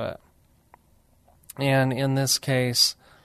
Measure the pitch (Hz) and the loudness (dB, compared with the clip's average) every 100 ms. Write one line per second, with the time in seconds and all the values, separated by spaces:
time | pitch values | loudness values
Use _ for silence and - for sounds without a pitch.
0 | 107 - _ _ _ _ _ - _ _ | -6 -8 _ _ _ _ _ -20 _ _
1 | _ _ _ _ - - 139 135 131 123 | _ _ _ _ -16 -4 0 2 2 0
2 | 135 135 135 - - 131 127 120 - - | 0 0 0 -2 0 0 0 2 0 -2
3 | - - | -18 -20